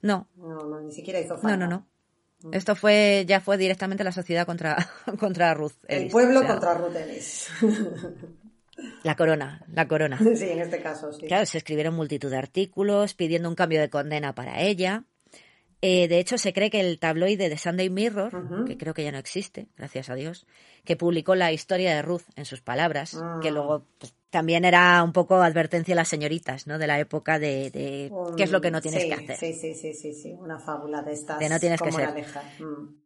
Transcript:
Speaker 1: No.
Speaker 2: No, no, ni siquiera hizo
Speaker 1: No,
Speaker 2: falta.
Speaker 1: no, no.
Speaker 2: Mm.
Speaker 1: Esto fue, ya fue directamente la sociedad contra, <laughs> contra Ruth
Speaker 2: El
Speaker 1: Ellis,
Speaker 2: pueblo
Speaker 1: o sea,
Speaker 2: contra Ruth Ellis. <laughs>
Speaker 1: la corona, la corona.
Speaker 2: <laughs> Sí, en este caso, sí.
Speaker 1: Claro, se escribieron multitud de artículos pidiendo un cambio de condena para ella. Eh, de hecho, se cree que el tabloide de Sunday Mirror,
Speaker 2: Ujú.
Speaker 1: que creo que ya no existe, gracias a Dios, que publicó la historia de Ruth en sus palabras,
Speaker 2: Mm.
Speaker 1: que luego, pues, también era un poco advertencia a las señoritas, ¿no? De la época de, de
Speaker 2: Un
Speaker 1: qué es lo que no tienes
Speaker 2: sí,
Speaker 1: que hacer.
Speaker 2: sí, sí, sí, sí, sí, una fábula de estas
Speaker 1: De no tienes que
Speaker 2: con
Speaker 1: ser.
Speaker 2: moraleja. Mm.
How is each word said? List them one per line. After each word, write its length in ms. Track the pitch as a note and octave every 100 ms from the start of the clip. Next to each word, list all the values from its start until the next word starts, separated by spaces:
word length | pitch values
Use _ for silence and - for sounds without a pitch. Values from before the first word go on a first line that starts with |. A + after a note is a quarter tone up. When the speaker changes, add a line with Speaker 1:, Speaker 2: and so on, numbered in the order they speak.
Speaker 1:
No. 260 | G3+ G3 F#3 F3+
Speaker 2:
No, 300 | E3+ D#3+ D3+
no, 160 | D3+
ni 100 | D3+
siquiera 260 | D3+ - F#3
hizo 160 | E3 -
Speaker 1:
No, 40 |
Speaker 2:
falta. 160 | G#3+ G3
Speaker 1:
no, 100 | F3+
no. 200 | F3 - _ _ _ _ _
Speaker 2:
Mm. 120 | D#3+
Speaker 1:
Esto 220 | F3 F#3 G3
fue, 480 | G#3 G#3 G#3 G3+ F3+
ya 140 | F#3+
fue 180 | F#3+ G3
directamente 460 | F#3 F#3+ F#3+ F#3+
la 80 | G3
sociedad 340 | F3+ F3 E3+ F3
contra, 300 | E3+ D#3+ D3+
<laughs> 400 | E3+ - - G3+
contra 340 | G#3+ F3 E3+
Ruth 200 | D#3 D3+ - -
Speaker 2:
El 140 | C#3
Speaker 1:
Ellis, 100 | B2
Speaker 2:
pueblo 280 | A3+ B3 C4
Speaker 1:
o 20 |
sea, 80 | -
Speaker 2:
contra 220 | G3 F3
Ruth 220 | E3+ F3 E3
Ellis. 500 | D#3 - - - - -
<laughs> 420 | A3 G#3+ F#3+ - E3+ - E3 - - _ _ - - -
Speaker 1:
la 120 | D#3+ D3+
corona, 460 | D#3+ D#3 C#3 D3+ -
la 160 | D#3+ D#3+
corona. 300 | D#3 D#3 C3
Speaker 2:
<laughs> 180 | A3 A#3
Sí, 140 | G3
en 100 | E3
este 220 | E3+ E3+
caso, 320 | D#3+ D3 D3
sí. 140 | D3 D#3
Speaker 1:
Claro, 180 | F3+ G#3
se 120 | E3
escribieron 360 | - D3+ D3+ E3
multitud 340 | D3+ D3 C#3+
de 80 | C3
artículos 760 | C3 - F#3+ - G3+ G3+ G3+
pidiendo 360 | - E3+ E3+ E3+
un 60 | E3+
cambio 240 | F3 D#3
de 80 | D3+
condena 440 | D3 D3 D3+ D3 B2+
para 260 | B2+ B2+
ella. 420 | F3+ G3 F3+ G#3 - _ _ - _ _ _ _ F#3+
Eh, 220 | F#3 F3
de 100 | E3+
hecho, 180 | F3+ A#3+
se 160 | G3+
cree 160 | F3+ G#3
que 100 | G#3+
el 180 | F#3 E3
tabloide 520 | D#3+ D#3+ F3+ G#3 F#3
de 80 | D3+
Sunday 320 | F3+ F3+ F#3
Mirror, 440 | F#3 A3+ G#3 G3+ F3+
Speaker 2:
Ujú. 300 | D3+ F3 B3
Speaker 1:
que 120 | -
creo 160 | D#3
que 100 | D#3+
ya 80 | D3
no 60 | C#3
existe, 500 | C#3 - G3+ - G#3+ _
gracias 340 | C#3+ C3 C3
a 60 | B2+
Dios, 320 | D3+ F3 _ _ _ _ -
que 100 | E3
publicó 400 | E3+ E3+ D#3+ F#3
la 160 | F3
historia 420 | D#3+ - F#3 F#3
de 80 | D#3
Ruth 220 | D#3 F3 - -
en 80 | D3+
sus 160 | C3
palabras, 540 | - B2 E3 D3 D3+ D#3+
Speaker 2:
Mm. 260 | E3 E3
Speaker 1:
que 100 | D#3
luego, 340 | D3 C#3+ D3+ C#3 _
pues, 160 | - _ _
también 340 | F3 D#3+ E3+
era 400 | F3+ F3 F3+ F3
un 80 | E3+
poco 240 | E3+ F3 F#3+
advertencia 520 | F3 D#3+ D#3 F3 E3
a 40 | F3
las 100 | E3
señoritas, 600 | D#3+ D3 E3 - C3 -
¿no? 100 | D3+
De 80 | D#3
la 120 | D3
época 380 | D3 D3+ D3+ D#3
de, 320 | D3+ C3+ C3+
de 400 | C3+ C#3 C#3 C#3
Speaker 2:
Un 240 | G3 F3 E3+
Speaker 1:
qué 60 |
es 80 | F#3+
lo 100 | F#3
que 100 | F3
no 100 | E3
tienes 220 | D#3 D#3+
Speaker 2:
sí, 60 | E3+
Speaker 1:
que 40 |
hacer. 220 | - D#3 -
Speaker 2:
sí, 180 | E3
sí, 220 | D#3+ D#3+ D#3
sí, 180 | D#3+
sí, 200 | D3+ D#3
sí, 200 | D3 D#3+ E3+
una 180 | F3 D#3
fábula 440 | - D3 D3 D3+
de 100 | D3
estas 240 | D3 - D3+
Speaker 1:
De 120 | D#3
no 100 | D#3+
tienes 200 | E3+ E3+
que 80 | D#3+
Speaker 2:
con 40 | D#3+
Speaker 1:
ser. 80 | C#3
Speaker 2:
moraleja. 340 | D3 D3 C#3+ C#3 -
Mm. 360 | D#3 D3 D3 -